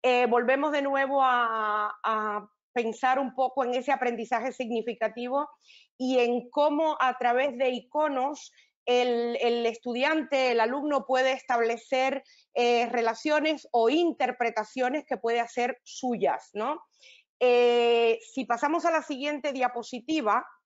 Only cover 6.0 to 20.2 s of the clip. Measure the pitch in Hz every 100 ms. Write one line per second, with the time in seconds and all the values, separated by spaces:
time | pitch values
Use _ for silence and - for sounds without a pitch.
6 | 254 254 240 240 240 - 294 294 320 294
7 | 254 247 247 240 277 240 262 247 - 302
8 | 302 269 269 294 - _ _ _ - 247
9 | 247 233 233 233 240 240 233 233 247 240
10 | 277 320 285 269 254 233 226 277 302 277
11 | 269 254 262 262 - 240 233 233 - 262
12 | 262 269 - _ _ - 240 240 240 240
13 | 226 226 311 302 302 302 - 240 226 302
14 | 339 - 247 247 233 214 208 262 254 294
15 | - 233 233 233 233 - 247 - - -
16 | 254 220 175 131 - 202 233 311 _ _
17 | - - _ _ 247 247 240 240 240 233
18 | 233 226 - - 208 233 285 330 330 320
19 | - 262 294 294 294 262 247 247 220 247
20 | 240 311